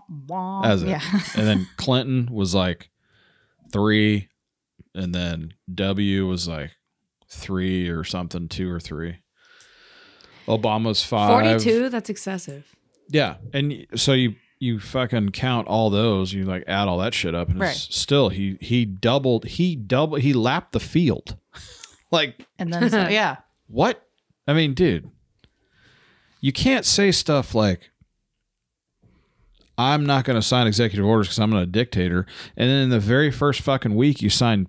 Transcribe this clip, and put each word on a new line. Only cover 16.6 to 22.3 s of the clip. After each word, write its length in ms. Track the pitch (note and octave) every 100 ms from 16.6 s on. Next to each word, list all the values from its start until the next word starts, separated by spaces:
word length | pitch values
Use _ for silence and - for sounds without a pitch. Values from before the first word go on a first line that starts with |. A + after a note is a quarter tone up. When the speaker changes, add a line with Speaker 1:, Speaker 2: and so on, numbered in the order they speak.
| -
Speaker 2:
add 220 | G2 G2+
all 100 | F2
that 160 | G2+
shit 220 | - F2 E2+
up, 120 | E2
and 100 | F#2
Speaker 1:
Right. 100 | G2 C3
Speaker 2:
it's 180 | - -
still, 340 | - C#3+ A2
he, 280 | G2 G2 F#2+
he 240 | F#2+ B2
doubled, 600 | A2 F#2+ A#2 C#3 C3 A#2
he 320 | A2 - F3+ D3+
doubled, 460 | G2 B2 D#3 D3
he 100 | C3
lapped 400 | C3 A#2 D#3+ -
the 80 | A2
field. 560 | - D#3+ D#3+ F2 - - _
<laughs> 140 | - - - - - -
Like, 340 | E3+ C#3+